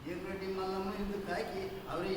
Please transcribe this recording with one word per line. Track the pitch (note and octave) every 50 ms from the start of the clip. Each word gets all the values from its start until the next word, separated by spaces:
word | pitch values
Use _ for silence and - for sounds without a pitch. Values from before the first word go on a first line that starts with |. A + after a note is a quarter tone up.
| - D#3+
ಏರ್ಗಡ್ಡಿ | F3+ F3 F#3+ F#3+ G3 F#3+ F#3+ F#3+ F#3+ F#3+
ಮಲ್ಲಮ್ಮ | F#3 F#3 F#3+ F#3+ F#3+ G3 G#3 G3
ಹಿಂದಕ್ಕೆ | G3+ G3 G3+ - - F3 F3
ಹಾಕಿ, | - - - F#3+ F#3+ F#3+ F#3+ - F#3+ - -
ಅವ್ರಿಗೆ | - E3+ F#3 F#3+ F3